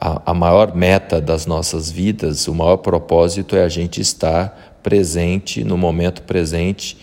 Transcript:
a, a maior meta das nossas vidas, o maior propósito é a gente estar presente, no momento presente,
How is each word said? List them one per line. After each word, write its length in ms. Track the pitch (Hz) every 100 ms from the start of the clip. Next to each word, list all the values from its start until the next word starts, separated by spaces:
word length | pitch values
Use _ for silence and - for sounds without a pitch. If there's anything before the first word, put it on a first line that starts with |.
a, 300 | 82 78 -
a 20 |
maior 420 | 85 85 92 107 85
meta 460 | 90 95 - 82
das 240 | 76 80 85
nossas 460 | 80 82 80 80
vidas, 560 | 85 101 107 80 73 -
o 80 | 82
maior 220 | 82 92
propósito 760 | 98 85 - 85 87 98 92 95
é 80 |
a 60 | 87
gente 320 | 85 85 -
estar 800 | 98 - 82 82 98 - - -
presente, 800 | 87 101 87 85 85 95 - -
no 140 | - 90
momento 460 | 87 82 87 -
presente, 760 | - 92 80 85 90 98 - -